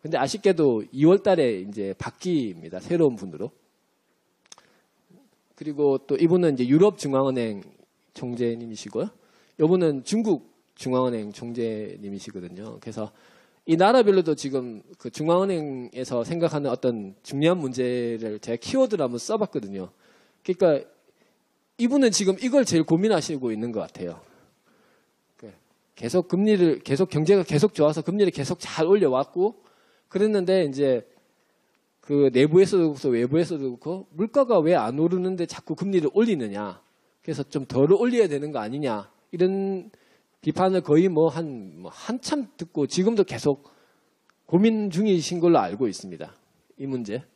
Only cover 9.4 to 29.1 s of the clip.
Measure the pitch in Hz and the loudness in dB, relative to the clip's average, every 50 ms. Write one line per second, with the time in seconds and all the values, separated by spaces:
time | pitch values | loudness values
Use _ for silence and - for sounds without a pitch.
9.4 | _ _ _ _ 156 156 180 185 180 160 147 135 123 - - 214 233 220 180 - | _ _ _ _ 2 2 2 4 2 0 0 -2 -4 -4 -2 -2 2 0 0 0
10.4 | - _ _ _ _ _ _ _ - 131 127 127 127 127 120 113 104 104 101 - | -2 _ _ _ _ _ _ _ -6 -2 0 0 0 0 -2 -4 -8 -10 -12 -14
11.4 | - 117 117 123 117 113 110 107 107 101 98 - 104 101 98 98 - - - 95 | -12 -12 -6 -4 -4 -4 -4 -6 -8 -12 -12 -14 -12 -12 -12 -12 -12 -12 -14 -14
12.4 | 90 87 90 90 104 110 117 107 - 117 107 113 107 - _ _ _ _ _ _ | -14 -14 -14 -14 -14 -16 -16 -14 -14 -12 -10 -10 -10 -10 _ _ _ _ _ _
13.4 | _ _ _ _ _ - 165 165 185 202 240 262 233 202 196 190 175 160 151 - | _ _ _ _ _ -2 2 4 4 4 6 4 4 4 4 4 2 0 -2 -4
14.4 | - 139 131 135 127 123 113 104 - _ 95 _ - 123 110 - 151 160 170 180 | -4 -6 -6 -6 -6 -6 -12 -14 -18 _ -20 _ -14 -14 -8 -6 0 2 2 2
15.4 | 190 196 190 165 151 147 135 127 123 117 - 123 131 123 131 120 117 151 165 170 | 2 0 -2 -4 -4 -6 -8 -10 -12 -12 -10 -10 -8 -6 -4 -4 -4 -4 -4 -2
16.4 | 165 160 156 151 143 135 123 120 - 131 120 110 104 95 98 _ _ - - 139 | -2 -2 -2 -2 -4 -2 -4 -2 -2 -2 -2 -2 -8 -12 -16 _ _ -10 -6 0
17.4 | 147 165 180 185 156 131 127 127 127 123 123 123 120 117 117 113 113 110 104 104 | 2 2 2 2 -2 -6 -4 -4 -4 -2 -2 -4 -4 -4 -6 -6 -6 -8 -8 -10
18.4 | - - 117 120 - - - 269 262 247 208 190 147 123 120 120 - - 214 226 | -8 -8 -8 -8 -6 -4 0 2 2 2 2 -2 -2 -2 -4 -6 -6 -4 -2 -2
19.4 | 214 - - 143 113 98 98 98 92 90 _ _ _ _ _ _ _ _ _ _ | -2 -2 -4 -8 -8 -8 -10 -10 -10 -12 _ _ _ _ _ _ _ _ _ _
20.4 | _ - 185 - 190 170 151 139 - - _ _ _ _ _ _ _ _ _ _ | _ -6 -2 2 4 4 4 2 -2 -8 _ _ _ _ _ _ _ _ _ _
21.4 | _ _ _ _ _ _ _ _ 233 240 254 285 269 233 190 - 208 185 196 190 | _ _ _ _ _ _ _ _ 0 2 4 4 4 4 2 2 0 0 -2 0
22.4 | - 254 226 285 247 - - 165 160 - 165 165 190 220 208 170 139 - 165 139 | -2 2 2 2 2 4 2 0 2 2 2 2 4 2 2 2 0 -2 -8 -4
23.4 | 127 120 110 107 113 120 117 107 87 80 _ - 90 87 80 78 - _ _ _ | -4 -4 -4 -4 -4 -6 -4 -6 -6 -8 _ -12 -10 -10 -10 -12 -20 _ _ _
24.4 | _ _ _ _ _ _ _ _ _ _ _ _ _ _ _ _ _ _ _ _ | _ _ _ _ _ _ _ _ _ _ _ _ _ _ _ _ _ _ _ _
25.4 | - 110 95 _ _ _ _ _ _ _ _ - - 120 123 180 170 - - 175 | -20 -20 -20 _ _ _ _ _ _ _ _ -10 -10 -2 -2 -2 -2 0 0 0
26.4 | 202 214 214 196 175 165 147 - - - 135 139 185 - - 147 156 156 202 196 | 2 2 4 4 4 2 2 0 -2 -4 0 0 0 0 0 -2 2 4 4 4
27.4 | 175 - - 147 185 214 - - 147 151 156 165 151 - 175 208 208 185 - - | 2 0 0 2 2 2 2 2 2 2 2 0 -4 -4 0 2 2 2 2 -2
28.4 | 139 127 180 - - - - - 160 165 196 208 185 147 | -6 -6 -6 -8 -8 -12 -4 -2 2 4 4 4 4 2